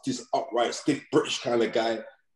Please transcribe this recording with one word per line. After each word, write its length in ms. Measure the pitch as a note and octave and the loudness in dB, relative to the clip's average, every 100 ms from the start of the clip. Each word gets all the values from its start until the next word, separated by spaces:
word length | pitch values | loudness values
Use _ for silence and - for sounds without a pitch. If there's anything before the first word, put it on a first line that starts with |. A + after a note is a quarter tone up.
| - | -6
this 200 | B2 - | -6 -2
upright, 400 | C#3 - A#2 A#2 | -4 -2 0 0
stiff 300 | - - C3+ - | -2 -2 -2 2
British 320 | E3 - - | 2 2 -2
kind 180 | C3+ A#2+ | 0 2
of 120 | A2 | 2
guy. 260 | A#2 A#2 A2+ - - _ | 2 0 -2 -6 -18 _